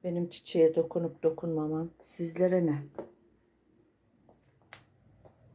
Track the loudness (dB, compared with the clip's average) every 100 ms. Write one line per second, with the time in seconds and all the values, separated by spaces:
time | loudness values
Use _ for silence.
0 | -4 -4 -4 -6 -4 6 6 6 0 -2
1 | -4 -2 -2 -2 -4 -4 -2 -4 -6 _
2 | -20 -8 -8 0 2 4 2 0 -4 -14
3 | -16 _ _ _ _ _ _ _ _ _
4 | _ _ _ _ _ _ _ -20 _ _
5 | _ _ -20 _ -20